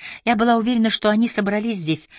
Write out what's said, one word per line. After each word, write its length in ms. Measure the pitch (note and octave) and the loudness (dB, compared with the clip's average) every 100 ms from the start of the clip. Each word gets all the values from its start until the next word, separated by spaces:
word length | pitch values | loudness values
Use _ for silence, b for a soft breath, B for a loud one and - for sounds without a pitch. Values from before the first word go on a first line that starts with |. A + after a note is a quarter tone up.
| B B - | B B -2
Я 100 | A3+ | 2
была 220 | A#3 A#3 | 2 2
уверена, 320 | A3 B3 A3 | 2 2 2
что 200 | - G#3+ | 0 0
они 200 | G#3+ A3+ | 2 0
собрались 480 | - G3+ G#3 A3 G#3 | 0 -2 -2 -2 -4
здесь 320 | D#3 D#3+ - | -2 -4 -6